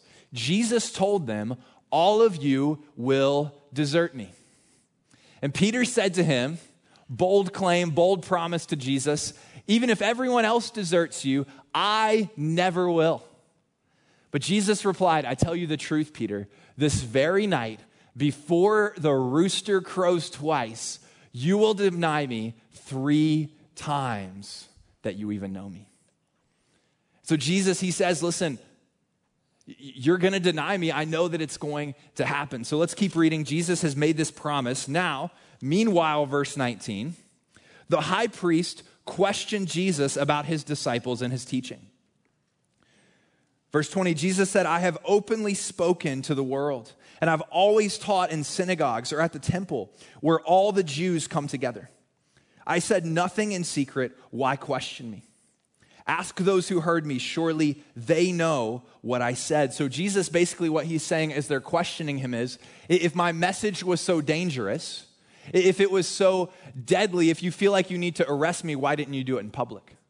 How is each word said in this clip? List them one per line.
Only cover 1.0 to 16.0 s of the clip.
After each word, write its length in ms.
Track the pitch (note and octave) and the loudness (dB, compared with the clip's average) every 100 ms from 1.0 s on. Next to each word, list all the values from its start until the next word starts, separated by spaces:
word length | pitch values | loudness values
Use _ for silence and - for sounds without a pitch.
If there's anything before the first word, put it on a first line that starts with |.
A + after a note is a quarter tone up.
| F#3+ G3+ C3+ | 0 0 -2
them, 300 | G#2+ G#2+ B2 - _ _ | -4 -4 -8 -12 _ _
'All 300 | D3 F3 G#3+ | 2 4 6
of 200 | A3+ E3+ | 4 4
you 400 | C#3 C3+ C#3+ D3+ - - | 0 2 2 -2 -8 -8
will 580 | A#2+ C3+ C3+ C#3+ D3 - _ | 0 2 4 2 -2 -8 _
desert 420 | C3 D3+ D#3+ E3+ | -4 0 0 0
me.'" 180 | B2+ F#2+ - _ _ _ _ _ _ _ _ _ _ | -4 -14 -18 _ _ _ _ _ _ _ _ _ _
And 140 | C#3+ | -6
Peter 300 | C#3 G3 A#3+ | 0 2 2
said 300 | B3 - G3+ | 2 2 2
to 100 | F3 | 2
him, 340 | D#3+ B2+ B2+ E3 - _ _ _ _ | 2 2 0 -4 -14 _ _ _ _
bold 440 | A#2+ F3+ G3+ F#3+ | -2 4 4 2
claim, 380 | - F#3+ F3 F3 | 0 2 2 2
bold 360 | D3+ F3 F#3+ - | 4 4 4 0
promise 400 | F3+ E3+ E3+ - | -2 0 -4 -4
to 100 | D#3+ | -6
Jesus, 560 | B2+ C3+ C3 D3 - - - - - | -2 0 0 -2 -4 -12 -20 -20 2
"Even 220 | A3 A#3+ | 2 4
if 120 | G#3 | 2
everyone 420 | G#3 A#3+ B3+ B3 | 2 0 2 2
else 260 | A3 A#3+ - | 4 2 0
deserts 540 | - F3+ F3 E3+ - | -6 0 2 2 -2
you, 220 | C#3 C3+ C#3 - _ | -2 0 -2 -10 _
I 580 | D#3 G3 G#3+ G#3+ A3 G3+ - | 0 2 2 4 2 0 -4
never 540 | D3+ E3 F#3 F3 F3+ | -2 2 2 2 0
will." 320 | E3 D#3+ C3 - _ _ _ _ _ _ _ _ _ _ | 4 2 2 -6 _ _ _ _ _ _ _ _ _ _
But 100 | D3 | -6
Jesus 420 | C#3 G3+ G3+ G#3 | 0 0 2 2
replied, 400 | G3+ F3+ F#3 D#3 | 0 2 2 2
"I 100 | C3+ | 0
tell 200 | B2+ F3 | 0 0
you 120 | E3+ E3+ | 0 -4
the 100 | D3+ | -4
truth, 360 | - D#3 | -2 -2